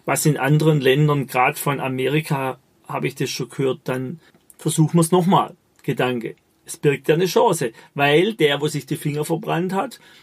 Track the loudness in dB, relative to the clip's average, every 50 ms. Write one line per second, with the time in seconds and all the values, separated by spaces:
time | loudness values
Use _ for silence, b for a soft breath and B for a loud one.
0 | B -2 -2 0 2 0 0 2 2 2 4 4 4 4 2 4 4 2 4 4
1 | 4 2 2 0 -2 -2 0 0 0 0 0 -2 -4 -4 -4 -4 -4 -6 -4 -4
2 | -2 -2 0 -2 -2 -2 -4 -4 -4 -6 -8 -10 _ _ _ _ _ -10 -8 -6
3 | -6 -6 -4 -4 -6 -6 -6 -6 -8 -8 -6 -4 -2 -2 -2 -4 -6 -6 -6 -6
4 | -6 -8 -10 -14 b b b _ _ _ -14 -8 -6 -2 2 2 2 4 4 2
5 | 2 4 4 2 4 4 4 2 2 0 -6 _ _ _ _ _ -6 -4 -2 -2
6 | -2 -2 -2 -4 -6 -10 -12 _ _ _ _ _ _ -20 -8 -2 0 0 0 0
7 | 0 0 2 2 2 2 2 2 2 2 2 0 -4 -6 -8 B B B B 0
8 | 2 4 4 4 2 2 0 0 0 0 0 0 -2 -4 -4 -4 -6 -6 -6 -6
9 | -4 -4 -4 -4 -4 -4 -4 -6 -4 -4 -4 -2 -2 -2 -2 -4 -4 -6 -8 -16
10 | b b b b